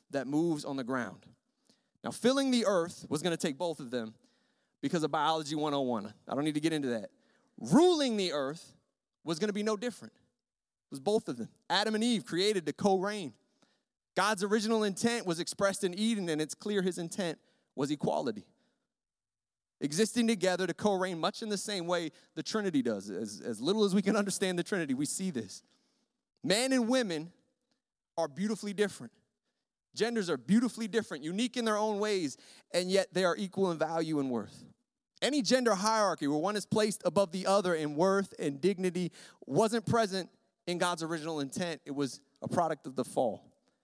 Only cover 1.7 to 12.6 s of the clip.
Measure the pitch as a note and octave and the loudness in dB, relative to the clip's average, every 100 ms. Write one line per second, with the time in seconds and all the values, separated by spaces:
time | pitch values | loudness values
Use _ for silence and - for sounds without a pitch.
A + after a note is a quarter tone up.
1.7 | _ _ _ - - A#3+ C4+ C4+ B3 G3 | _ _ _ -10 0 2 4 2 2 2
2.7 | G3 E3+ - - D3 F3 E3 F3+ D#3+ F3 | 2 0 -6 -6 -4 -2 0 -2 -2 -4
3.7 | D#3 B2+ B2 A2 - _ _ _ _ _ | -6 -6 -6 -6 -12 _ _ _ _ _
4.7 | _ C#3 E3+ D3+ D#3 D3+ D#3+ D3 D#3 D3+ | _ -2 0 0 2 2 0 -2 -2 0
5.7 | C#3+ B2+ A#2 G#2 - - C3 D#3 D3+ D#3+ | 0 0 -2 -6 -12 -6 -2 -2 0 0
6.7 | D#3 C3+ A2+ G2 _ _ _ _ - A#2 | 0 -2 -4 -6 _ _ _ _ -12 4
7.7 | G#3+ F4+ E4 C4+ G#3+ F3+ D3 C3+ D#3+ - | 8 8 6 2 0 0 -2 -4 -6 -14
8.7 | _ _ _ _ _ D3+ D#3+ G#3+ G3+ G#3+ | _ _ _ _ _ -8 -2 -2 0 -2
9.7 | G#3 A#3+ - - - _ _ _ _ _ | -2 -4 -8 -14 -20 _ _ _ _ _
10.7 | _ _ C#3 C#3 G#3+ - B2 A2 _ - | _ _ -4 0 0 0 -6 -8 _ -2
11.7 | F3+ G#3+ G#3+ A#3+ A3 B2+ E3 G3+ G3+ | 0 2 2 2 0 0 0 2 0